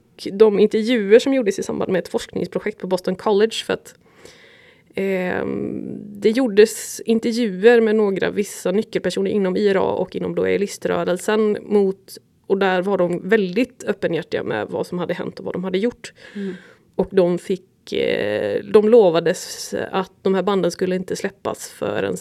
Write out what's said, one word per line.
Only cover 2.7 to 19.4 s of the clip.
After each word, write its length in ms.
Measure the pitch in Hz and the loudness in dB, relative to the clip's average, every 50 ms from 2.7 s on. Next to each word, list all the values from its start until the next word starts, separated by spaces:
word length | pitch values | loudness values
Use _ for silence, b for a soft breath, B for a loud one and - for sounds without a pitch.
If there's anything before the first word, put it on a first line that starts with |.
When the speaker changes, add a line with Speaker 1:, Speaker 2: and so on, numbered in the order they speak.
| 202 - | -8 -8
Speaker 1:
på 80 | - 185 | -6 -4
Boston 280 | 185 175 - 196 185 | -4 -4 -2 -4 -6
College, 400 | - - 226 208 196 214 226 - - - | -4 -2 0 2 2 2 2 0 -4 -6
för 80 | - - | -6 -6
att 220 | - - - - _ B B B B B B B B B B B B B B B B B B B | -6 -8 -12 -20 _ B B B B B B B B B B B B B B B B B B B
ehm, 1040 | - 190 196 190 185 185 180 - - - - - 202 - - - - - - - - 208 208 208 208 | -6 -4 -2 -2 -2 -2 -4 -4 -4 -4 -4 -4 -6 -6 -6 -8 -8 -10 -12 -14 -14 -16 -16 -6 -2
det 80 | - 214 | 0 0
gjordes 680 | 220 254 269 233 196 202 208 220 - - - - - - - | 2 2 0 2 4 6 6 6 4 -2 -12 -12 -12 -8 -2
intervjuer 760 | - 226 226 - 240 220 233 247 214 185 180 196 233 247 233 | 0 0 0 0 -2 -2 -2 -2 -2 0 2 6 6 6 6
med 140 | 226 220 220 | 6 4 4
några 340 | 220 214 196 196 180 - - | 2 2 0 0 0 -2 -2
vissa 400 | - 190 208 - - - - 185 | -2 -2 -4 -4 -6 -6 -4 -2
nyckelpersoner 600 | 180 208 220 - - 190 - 185 175 190 196 196 | 0 -2 -2 -2 -4 -4 -2 -2 -2 -2 -2 -2
inom 260 | 214 208 196 185 185 190 | 0 0 0 0 0 2
I 100 | 208 202 | 2 2
R 80 | 190 185 | 2 2
A 140 | 190 196 - | 2 0 0
och 220 | - 185 180 - | -2 -4 -4 -6
inom 200 | 185 180 175 170 | -6 -6 -4 -2
då 120 | 180 - - | 0 0 2
I 80 | 185 | 2
R 80 | 180 202 202 - - - | 0 0 -2 -4 -4 -4
A-rörelsen 720 | 180 180 175 170 180 175 185 - - 214 214 220 214 208 - | -2 -2 -2 -2 -2 -2 -2 -2 0 0 2 2 0 0 -2
mot, 560 | - - 208 208 196 190 190 - _ - - - - _ _ _ _ - | -2 0 2 2 2 2 0 -4 _ -20 -20 -20 -20 _ _ _ _ -2
och 100 | 202 196 | 0 0
där 240 | 196 190 185 180 | 2 2 2 0
var 160 | 175 202 202 180 | 0 0 0 0
de 320 | 175 175 175 175 - 185 | 2 0 0 -4 -2 0
väldigt 540 | 220 220 196 180 175 220 254 - - - - - | 2 2 2 2 0 0 -2 -2 -4 -8 -6 -6
öppenhjärtiga 560 | - - - - 170 - - - - - - | -4 -2 -2 -2 -2 -4 -4 -4 -6 -6 -4
med 240 | - 113 107 104 - | -4 -4 -4 -4 -4
vad 200 | - 104 - - | -4 -6 -6 -6
som 120 | 180 180 | -6 -6
hade 140 | 175 - 175 | -4 -4 -6
hänt 260 | - 202 190 180 - | -6 -8 -10 -10 -10
och 60 | 190 | -8
vad 80 | 190 185 | -8 -6
de 80 | 185 180 | -6 -6
hade 140 | 190 185 190 | -4 -2 -2
gjort. 360 | 202 240 240 - - - - B B B B | -2 -2 -4 -6 -12 -20 -20 B B B B
Speaker 2:
Mm. 180 | 208 202 190 180 180 B B B B B B _ | -10 -8 -8 -8 -10 B B B B B B _
Speaker 1:
Och 120 | - 185 185 | -4 -4 0
de 260 | - 190 180 175 180 175 | 2 2 2 2 2 0
fick, 540 | - - 190 180 - _ _ _ _ - - | -2 -4 -6 -6 -6 _ _ _ _ -6 -4
eh, 720 | - 67 57 - - - 104 104 104 - 104 101 - - | -2 0 0 0 0 -2 -2 -2 -2 -2 -2 -2 -4 0
de 260 | 202 202 214 208 214 | 2 4 4 6 8
lovades 840 | 226 240 208 180 160 170 170 160 - - | 8 8 8 8 6 4 2 0 0 -2